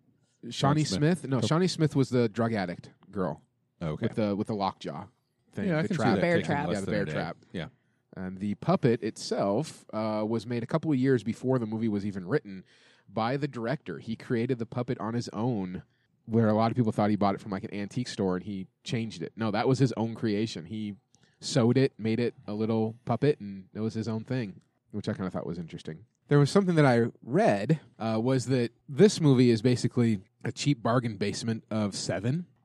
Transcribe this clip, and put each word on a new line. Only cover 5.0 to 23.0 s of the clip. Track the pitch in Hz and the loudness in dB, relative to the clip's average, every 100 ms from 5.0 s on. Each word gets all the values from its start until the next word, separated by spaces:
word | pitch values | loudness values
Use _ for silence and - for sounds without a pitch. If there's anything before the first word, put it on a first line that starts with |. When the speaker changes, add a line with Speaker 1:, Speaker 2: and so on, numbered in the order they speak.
| 98 _ _ _ _ | -14 _ _ _ _
Speaker 1:
thing. | - 185 | -6 -2
Speaker 2:
Yeah, | 156 | 0
I | |
Speaker 1:
The | 208 | 0
Speaker 2:
can | 180 | 0
Speaker 1:
trap. | - | 2
Speaker 2:
see | 196 | 2
that | |
Speaker 4:
Bear | 175 170 | 2 2
Speaker 2:
taking | 165 | 0
Speaker 4:
trap. | 143 - | -2 -2
Speaker 2:
less | 104 | -4
Speaker 1:
Yeah, | |
the | 95 | -2
Speaker 2:
than | 104 | -2
Speaker 1:
bear | |
Speaker 2:
a | 76 | -2
day. | |
Speaker 1:
trap. | 76 85 - _ | -4 -6 -10 _
Speaker 2:
Yeah. | 92 76 - _ _ _ - | -10 -10 -14 _ _ _ -12
Speaker 1:
And | 92 92 | -12 -8
the | 104 101 | -6 -4
puppet | - 190 120 113 | 0 2 2 2
itself, | 110 - - 240 101 107 156 - - | -2 -8 -6 -2 0 0 -2 -10 -12
uh, | 110 110 107 107 | -6 -4 -2 -2
was | 117 113 | -4 -4
made | 120 | -6
a | 135 | -2
couple | - 160 | -2 0
of | 135 | 2
years | 135 127 | 4 2
before | 107 - 127 131 | 0 -4 0 0
the | 110 | 0
movie | 110 113 | -2 -2
was | 101 104 | 0 -2
even | 95 87 | -6 -2
written | - 101 95 - _ _ _ _ | -2 -2 -12 -18 _ _ _ _
by | 104 113 139 | -4 -2 -2
the | 147 | -4
director. | 127 113 156 - 71 | -6 -4 -4 -6 -10
He | - 113 | -8 -10
created | - 135 123 120 | -2 -2 0 -2
the | 117 | -4
puppet | 123 127 - | -6 -4 -4
on | 107 | -4
his | 117 - | -4 -4
own, | 95 120 110 92 90 - _ _ _ - | -4 -2 -2 -4 -8 -14 _ _ _ -2
where | 110 107 | 2 4
a | |
lot | 107 113 | 4 2
of | 123 | 2
people | 110 | 0
thought | - 104 | 2 2
he | 104 | 4
bought | 101 92 | 2 0
it | |
from, | 110 | -4
like, | 95 107 | -8 -6
an | |
antique | 104 101 123 120 | -8 -8 -6 -6
store, | - 95 92 | -2 -2 -2
and | 104 | -4
he | 95 92 _ | -8 -10 _
changed | - 120 113 85 | -6 -4 -4 -8
it. | - 95 | -10 -4
No, | 110 | -2
that | 101 120 | 0 2
was | 127 | 4
his | 131 110 | 2 2
own | 113 110 | -4 -2
creation. | 113 101 113 95 78 | -2 0 -2 -6 -10
He | 110 107 98 _ _ _ _ | -8 -8 -10 _ _ _ _
sewed | - 135 117 127 | -2 2 4 4
it, | 135 - | 2 0
made | 110 113 | -2 0
it | 120 - - | -2 -4 -8
a | |
little | 107 110 113 110 113 | -4 -2 0 -2 -4